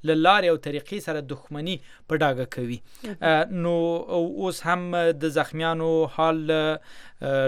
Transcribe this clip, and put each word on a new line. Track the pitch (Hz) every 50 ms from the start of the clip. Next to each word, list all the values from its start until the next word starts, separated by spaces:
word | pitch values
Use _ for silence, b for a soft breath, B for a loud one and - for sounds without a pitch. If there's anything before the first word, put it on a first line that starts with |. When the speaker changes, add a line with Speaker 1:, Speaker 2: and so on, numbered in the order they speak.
| -
Speaker 1:
له | 151 160
لارې | 156 160 180 202 208 185
او | 175 165 151
طریقې | - 143 143 143 135 - 202 208
سره | - 175 156 151
دښمني | 143 131 139 - - - 151 147 151 175 185 147 B B B B B -
په | 160
ډاګه | 147 156 143 131 123 131 - -
کوي. | 127 123 117 120 117 B B B B B
Speaker 2:
مهم. | 214 202 -
Speaker 1:
اه، | - 160 160 156 170
نو | - 196 175 170 170 170 170 170 170 170 170 - -
اوس | 180 175 170 175 - 202 196 185 170 - -
هم | 165 180 180 180 175 175 175 170 165
د | 165 139 151 160
زخمیانو | 143 156 147 - - 156 160 165 165 160 160 165 160 160 160 147 - -
حال، | 160 160 160 160 156 151
اه، | 160 156 156 156 156 - B B B B B B B - - 135 135 135 135